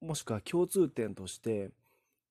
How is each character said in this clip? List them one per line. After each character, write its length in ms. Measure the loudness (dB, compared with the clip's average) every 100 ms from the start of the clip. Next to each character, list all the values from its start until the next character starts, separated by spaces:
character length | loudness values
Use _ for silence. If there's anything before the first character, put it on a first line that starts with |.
も 140 | -6 -4
し 80 |
く 100 | -2
は 80 | -4
共 260 | 0 2 4
通 220 | 4 4
点 260 | 2 -4 -4
と 120 | -10
し 120 | -6
て、 320 | -2 -2 -2 -10 _ _ _ _ _